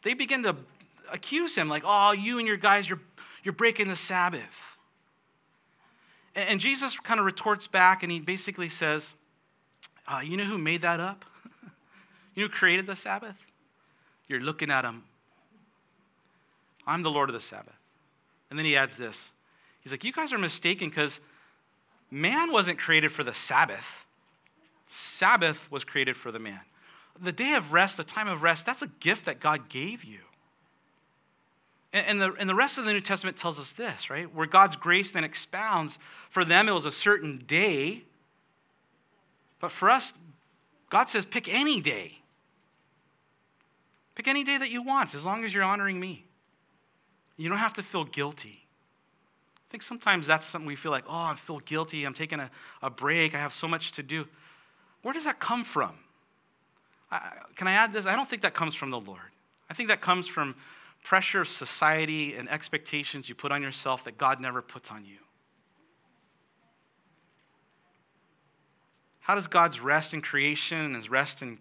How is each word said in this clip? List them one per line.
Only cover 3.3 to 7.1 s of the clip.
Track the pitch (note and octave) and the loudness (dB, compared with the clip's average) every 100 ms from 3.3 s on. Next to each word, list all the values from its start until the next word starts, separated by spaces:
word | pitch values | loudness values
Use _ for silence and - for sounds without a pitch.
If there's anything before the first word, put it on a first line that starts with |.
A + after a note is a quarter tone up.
| - | -10
you're | G3 | -6
breaking | D#3+ A3+ A3 G3 | 2 2 2 -2
the | F3+ | -4
Sabbath." | - F#3 F3+ D#3 G#2+ - - - _ _ _ _ _ _ _ _ _ _ _ _ _ _ _ G3 | -2 0 0 0 -10 -18 -20 -20 _ _ _ _ _ _ _ _ _ _ _ _ _ _ _ -2
And, | G3 | 0
and | G3+ | 2
Jesus | A3+ C4+ C4 - | 2 0 -4 -6
kind | - | 0